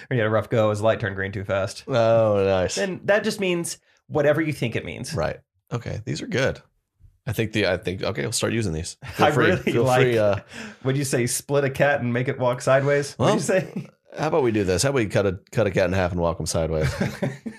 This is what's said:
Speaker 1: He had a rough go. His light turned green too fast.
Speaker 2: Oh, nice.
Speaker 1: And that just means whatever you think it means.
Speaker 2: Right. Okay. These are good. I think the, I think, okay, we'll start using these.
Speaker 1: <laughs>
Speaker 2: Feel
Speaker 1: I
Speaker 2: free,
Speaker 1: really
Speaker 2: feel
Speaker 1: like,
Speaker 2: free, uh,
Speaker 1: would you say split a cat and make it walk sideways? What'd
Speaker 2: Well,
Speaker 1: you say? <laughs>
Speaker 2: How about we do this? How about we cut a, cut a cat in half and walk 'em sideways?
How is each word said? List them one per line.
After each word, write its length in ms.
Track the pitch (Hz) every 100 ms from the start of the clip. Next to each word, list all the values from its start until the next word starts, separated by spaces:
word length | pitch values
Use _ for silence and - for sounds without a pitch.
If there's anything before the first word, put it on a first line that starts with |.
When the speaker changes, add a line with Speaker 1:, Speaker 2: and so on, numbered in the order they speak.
| -
Speaker 1:
He 60 | 127
had 80 | 107
a 40 |
rough 180 | 110 -
go. 200 | 120 107
His 100 | 104
light 200 | 110 107
turned 160 | 104 95
green 160 | 98
too 120 | 98
fast. 400 | 98 98 98 - -
Speaker 2:
Oh, 560 | 123 113 113 110 101 95
nice. 300 | 95 90 -
Speaker 1:
And 280 | 196 175 -
that 180 | 208
just 160 | 214 214
means 360 | 185 175 165 - _ _ _
whatever 320 | 143 143 151
you 120 | 156
think 200 | 139 127 110
it 80 | -
means. 280 | 62 -
Speaker 2:
Right. 240 | - - - _ _ _
Okay. 280 | 117 - - 120
These 160 | 147
are 40 | 277
good. 340 | 127 123 - _ _ _ _ - _ -
I 60 |
think 200 | 113 110
the, 140 | 107 92
I 100 | 90
think, 260 | 87 95
okay, 200 | - -
we'll 100 | 135
start 200 | - 107
using 180 | 110 104
these. 240 | 78 - -
Speaker 1:
<laughs> 40 |
Speaker 2:
Feel 220 | - - 151
Speaker 1:
I 40 |
Speaker 2:
free, 140 | 151 -
Speaker 1:
really 160 | - -
Speaker 2:
feel 120 | 113
Speaker 1:
like, 160 | 127 127
Speaker 2:
free, 160 | 127 113
uh, 180 | 104 92 - - 107 -
Speaker 1:
would 120 | 131 135
you 80 |
say 220 | 131 139 120
split 380 | - - 143
a 60 | 135
cat 300 | 135 143 143
and 100 | 120
make 160 | 120 131
it 100 | 123
walk 220 | 123 127
sideways? 500 | - 135 139 143 143
What'd 120 | - 156
Speaker 2:
Well, 80 |
Speaker 1:
you 60 | 214
say? 480 | 160 190 - 180 - _
<laughs> 0 | _ -
Speaker 2:
How 100 | 151
about 140 | 160
we 100 | 123
do 120 | 107
this? 180 | 92 87
How 80 | 135
about 60 | 139
we 80 | 104
cut 200 | 107 98
a, 120 | 90 _
cut 140 | - 104
a 40 |
cat 160 | 104 90
in 60 |
half 200 | 95 90
and 80 | 87
walk 180 | 85 80
'em 80 | 80
sideways? 460 | 87 80 78 139 - 165 - 180 - 220